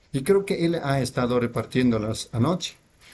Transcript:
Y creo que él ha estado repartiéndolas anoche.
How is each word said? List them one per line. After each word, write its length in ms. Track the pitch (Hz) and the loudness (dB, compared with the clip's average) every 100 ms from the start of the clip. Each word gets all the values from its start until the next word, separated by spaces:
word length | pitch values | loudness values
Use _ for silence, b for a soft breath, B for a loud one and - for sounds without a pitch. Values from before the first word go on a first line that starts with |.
| _ | _
Y 100 | 135 | -4
creo 220 | 139 196 | 2 2
que 220 | - - 170 | 2 0 0
él 80 | |
ha 260 | 170 139 139 | 0 0 0
estado 400 | 120 - 123 123 | 0 -2 0 0
repartiéndolas 880 | 117 120 113 127 127 113 107 107 - | 0 -2 -2 2 2 2 -2 -6 -6
anoche. 440 | 113 139 180 - - _ _ B | 0 0 0 -4 -12 _ _ B